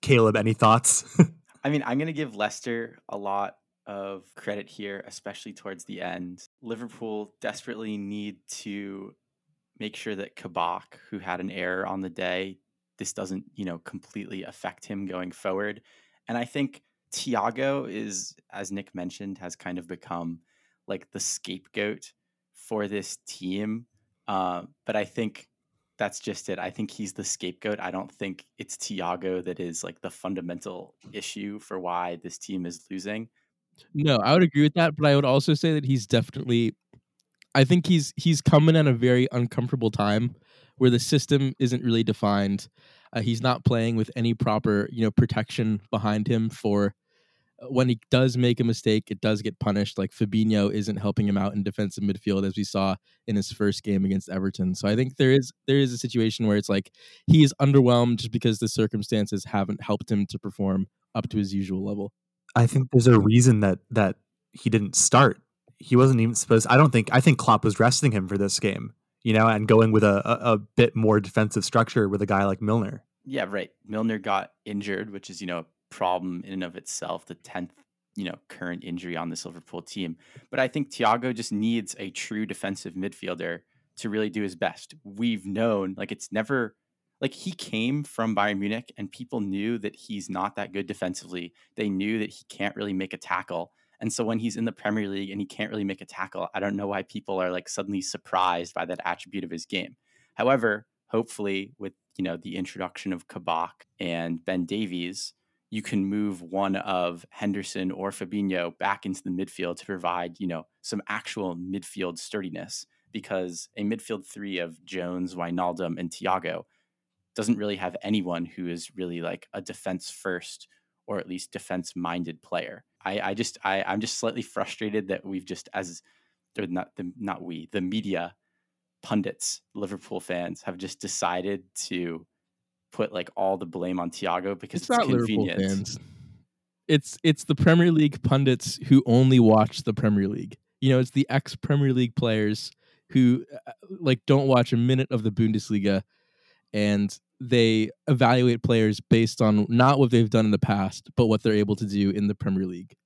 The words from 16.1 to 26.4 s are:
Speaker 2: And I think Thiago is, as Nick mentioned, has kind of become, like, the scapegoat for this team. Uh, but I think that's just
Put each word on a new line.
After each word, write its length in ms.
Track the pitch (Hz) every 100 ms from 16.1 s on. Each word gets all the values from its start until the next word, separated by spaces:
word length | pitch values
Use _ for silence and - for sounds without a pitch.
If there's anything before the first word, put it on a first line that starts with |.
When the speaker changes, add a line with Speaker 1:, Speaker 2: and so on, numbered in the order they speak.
| _ _
Speaker 2:
And 100 | 117
I 80 | 120
think 360 | 143 139 - _ _ _
Thiago 760 | - - 117 104 120 135 139 127
is, 460 | 101 110 98 - - _
as 200 | 101 98
Nick 220 | 98 101
mentioned, 440 | 92 90 - 101 95
has 180 | 90 82
kind 220 | 92 90
of 100 | 85
become, 520 | 90 - 85 85 85 _ _ _ _ -
like, 220 | 98 -
the 80 | -
scapegoat 920 | - - - 95 _ - 104 107 - _ _ _ _
for 340 | _ - 110 104
this 300 | 104 90 - -
team. 580 | - 92 95 104 110 120 _ _ _ -
Uh, 360 | 98 92 87 - _ -
but 100 | 107
I 100 | 101
think 420 | - 110 - - _ _ _ _ _
that's 220 | 104 -
just 300 | - 98